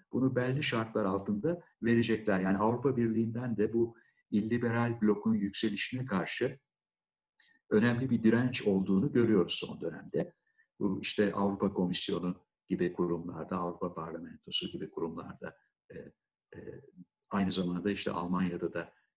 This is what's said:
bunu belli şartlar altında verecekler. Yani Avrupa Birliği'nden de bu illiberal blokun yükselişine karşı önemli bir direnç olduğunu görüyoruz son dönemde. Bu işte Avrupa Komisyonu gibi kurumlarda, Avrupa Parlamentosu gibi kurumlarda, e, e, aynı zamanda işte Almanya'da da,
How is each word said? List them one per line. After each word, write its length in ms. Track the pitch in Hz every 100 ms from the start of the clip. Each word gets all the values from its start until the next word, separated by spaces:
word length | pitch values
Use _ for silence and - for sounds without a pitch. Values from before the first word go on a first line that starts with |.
| _
bunu 240 | 123 127 123
belli 280 | 127 135
şartlar 420 | 151 117 113 110 101
altında 560 | 95 95 104 151 175 - _
verecekler. 560 | 113 117 113 110 - 95
Yani 180 | 95 98
Avrupa 400 | 110 120 139 117
Birliği'nden 600 | 117 110 113 113 127 104
de 160 | 107
bu 220 | 117 117 - _ _ _
illiberal 720 | 107 110 120 117 117 120 113
blokun 320 | 107 101 113
yükselişine 720 | 107 98 - 110 98 - 127 123
karşı 540 | 95 - - 127 139 _ _ _ _ _ _ _ _ _ _ _
önemli 400 | 107 120 120 131
bir 140 | 120
direnç 440 | 110 117 127 - 104
olduğunu 460 | 95 95 98 139
görüyoruz 400 | 139 110 101 85
son 280 | - - -
dönemde. 520 | 82 78 - - - - _ _ _ -
Bu 220 | 104 95
işte 320 | - - 101
Avrupa 400 | 98 101 98 98
Komisyonu 720 | 104 90 - - 90 87 92 _ _ -
gibi 260 | 95 87
kurumlarda, 640 | - 87 85 87 - - 92
Avrupa 360 | 87 85 90
Parlamentosu 800 | 82 80 82 85 - - - 90
gibi 180 | - 78
kurumlarda, 680 | - 82 82 - - 85 - _ _ -
e, 40 | 90 - - _ _ _ -
e, 40 | - - - - - _ _
aynı 220 | 101 92
zamanda 400 | 90 90 87 101
işte 200 | 95 -
Almanya'da 640 | - 85 92 90 85 85
da, 200 | 87 82 _ _